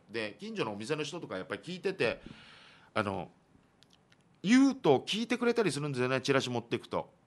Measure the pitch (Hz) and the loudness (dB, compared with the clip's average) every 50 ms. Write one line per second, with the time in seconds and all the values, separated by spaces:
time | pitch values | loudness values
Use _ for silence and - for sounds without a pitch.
0 | _ - 101 113 107 104 101 - 196 220 226 190 143 113 104 101 113 117 156 151 | _ -10 -6 -6 -6 -6 -8 -10 -12 -8 -6 -4 -4 -4 -6 -6 -6 -6 -6 -4
1 | 151 143 170 170 147 - 104 92 92 - 107 98 - 165 180 180 180 196 180 - | -6 -6 -8 -10 -10 -8 -8 -8 -8 -6 -8 -8 -8 -10 -10 -6 -6 -4 -2 0
2 | 131 113 92 - - - - - - - - - - - - - - _ - 110 | 0 0 0 -2 -8 -16 -18 -20 -20 -20 -20 -20 -20 -20 -20 -20 -20 _ -4 -2
3 | 104 104 98 92 82 - - _ _ _ _ _ _ _ _ _ _ _ _ _ | -2 -2 -4 -6 -6 -10 -14 _ _ _ _ _ _ _ _ _ _ _ _ _
4 | _ _ _ _ _ _ _ _ - 180 240 262 269 269 254 269 - 165 135 123 | _ _ _ _ _ _ _ _ 2 4 6 8 8 6 4 4 4 6 6 4
5 | - - - 208 233 - 247 - 240 233 226 226 220 170 139 143 147 147 135 123 | 4 0 -4 -4 -2 -2 -2 0 2 2 2 2 2 0 0 -2 -4 -4 -2 -2
6 | 123 127 135 131 107 - 135 135 120 127 123 117 110 - 123 113 - - - 87 | 0 0 0 0 2 2 2 2 2 0 -2 -4 -4 -2 -4 -4 -4 -4 -6 -6
7 | - - _ _ _ | -6 -6 _ _ _